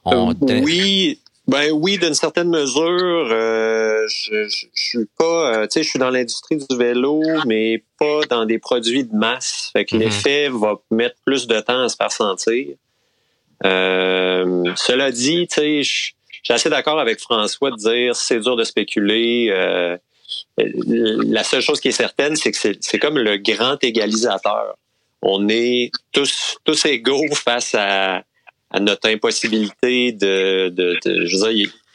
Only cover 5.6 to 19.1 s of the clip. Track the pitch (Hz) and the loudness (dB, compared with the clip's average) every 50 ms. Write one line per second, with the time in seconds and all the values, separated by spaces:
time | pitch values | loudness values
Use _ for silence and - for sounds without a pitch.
5.6 | 107 104 - 160 156 151 - 135 131 127 127 127 123 120 - - - - 160 151 | 0 0 0 -2 -2 -2 0 0 0 2 2 0 -2 -2 -4 -10 -4 -4 -4 -4
6.6 | 139 - 131 123 123 120 120 123 131 139 151 156 156 160 160 156 156 123 110 110 | -2 -4 0 2 2 2 2 2 2 2 2 2 0 0 0 0 0 2 2 2
7.6 | 110 113 113 107 _ _ _ - 151 151 151 151 147 135 127 117 113 110 113 110 | 2 2 0 -2 _ _ _ -2 0 0 2 0 0 0 0 0 0 0 -2 -2
8.6 | - - 127 123 113 117 120 139 131 113 110 107 110 113 123 127 - - - - | -2 -2 -2 -2 0 0 -2 -2 -2 -2 -2 0 0 0 -2 -4 -6 -8 -8 -8
9.6 | - - - 107 101 - 120 110 110 110 104 104 104 143 143 147 147 139 127 113 | -8 -4 -2 -2 -2 0 0 0 0 2 0 0 0 0 2 2 0 0 0 0
10.6 | 104 107 104 - _ - 113 113 120 123 - _ - 135 139 131 123 117 113 107 | 0 0 0 -2 _ -2 0 0 0 0 -2 _ -2 0 0 0 0 0 -2 -2
11.6 | 107 - 127 135 127 113 - - 110 104 - - 113 101 95 - - 110 117 123 | 0 0 0 0 0 -2 0 -2 -2 -2 0 -2 -2 -2 -2 -2 0 0 0 0
12.6 | 139 143 - - _ _ _ _ _ _ _ _ _ _ _ _ _ _ _ - | -2 -6 -12 -16 _ _ _ _ _ _ _ _ _ _ _ _ _ _ _ -4
13.6 | - 95 95 92 92 92 92 92 92 92 92 92 92 92 92 92 92 90 90 90 | 0 0 2 2 2 2 2 2 2 2 2 2 2 2 2 2 2 2 0 0
14.6 | 87 87 90 - - - 123 131 139 135 123 117 123 139 165 175 175 - - - | 0 0 -2 -2 -2 0 0 0 0 -2 -2 -2 -2 0 0 0 -2 -2 -2 -2
15.6 | 151 151 151 147 135 - - - - - - _ _ _ - - - - 117 123 | 0 0 0 0 -2 -2 -2 -4 -6 -6 -10 _ _ _ -20 -12 -4 -2 0 0
16.6 | - 165 151 135 - 151 151 160 135 113 110 - - - 120 110 104 101 - - | 2 0 0 0 0 0 0 0 0 0 -2 -2 -2 -2 0 0 0 -2 -2 -2
17.6 | 139 135 123 110 104 113 117 120 123 123 117 - - - 131 113 104 127 127 113 | -2 -4 -2 -2 0 0 0 2 0 0 0 -2 -2 -2 -2 0 0 -2 0 0
18.6 | 113 - - 110 104 - - 110 101 101 | -2 -2 -2 -2 -2 -2 -2 0 0 2